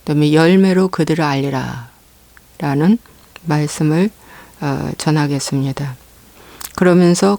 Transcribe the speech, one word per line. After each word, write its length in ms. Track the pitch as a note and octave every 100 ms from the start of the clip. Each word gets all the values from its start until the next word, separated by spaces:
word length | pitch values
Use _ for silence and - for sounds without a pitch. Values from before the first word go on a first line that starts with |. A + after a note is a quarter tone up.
그다음에 320 | - D3 D3+
"열매로 560 | D3+ E3 F#3+ F#3+ F#3 F#3+
그들을 360 | - D#3+ D#3+
알리라"라는 1700 | D3+ C#3 C#3 C3+ B2+ B2 A#2 _ _ _ _ _ _ _ D3 C#3+ E3 A3+ _ _ _ -
말씀을, 680 | E3 D3+ D3 - D#3 D#3 G3+ _ - - - -
어, 300 | D3 C3+ C#3+ -
전하겠습니다. 960 | - D#3 D3 C#3+ - C#3 C3+ B2+ C#3+ B2+ _ _ _ - - - -
그러면서 640 | - F3+ F3 F3 F3 G3